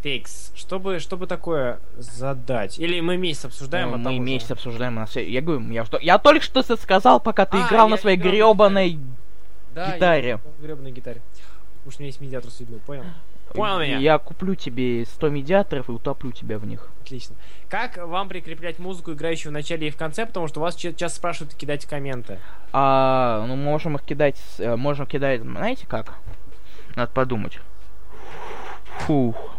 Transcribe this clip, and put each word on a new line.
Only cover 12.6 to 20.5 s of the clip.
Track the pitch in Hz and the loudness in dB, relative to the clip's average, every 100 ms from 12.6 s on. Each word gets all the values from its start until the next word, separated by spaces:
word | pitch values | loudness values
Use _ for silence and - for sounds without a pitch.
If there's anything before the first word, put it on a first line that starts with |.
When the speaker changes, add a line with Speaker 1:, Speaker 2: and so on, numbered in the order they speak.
| 117 113 | -2 -2
Speaker 1:
понял? | - 143 175 165 - - - | -4 -2 -2 -2 -2 -2 -2
Понял | 180 208 190 | 0 0 2
меня? | 151 127 | 2 2
Speaker 2:
Я | 143 151 | 4 4
куплю | - 160 185 190 | 2 -2 0 0
тебе | 143 120 127 117 117 | -2 0 0 0 0
сто | - 156 | 0 0
медиаторов | 143 139 185 196 143 123 | 0 2 2 2 0 -2
и | |
утоплю | 117 143 135 135 | 0 0 0 -2
тебя | 113 110 107 | -2 -2 -2
в | 107 | -2
них. | 110 - - | -2 -2 -2
Speaker 1:
Отлично. | - 131 - - - - - | -2 -2 -2 -2 -2 -2 -2
Как | 196 240 180 | -2 -2 -2
вам | 170 175 196 | -2 -2 -2
прикреплять | 180 160 160 170 160 | -2 -4 -4 -4 -2
музыку, | 180 185 165 | -2 -2 -2
играющую | 147 165 160 156 | -2 -2 -2 -2
в | |
начале | 147 147 165 151 | -2 -2 -2 -2
и | |
в | 147 | -2
конце? | 160 156 - | -2 -2 -2
Потому | 190 | -2
что | 160 | -2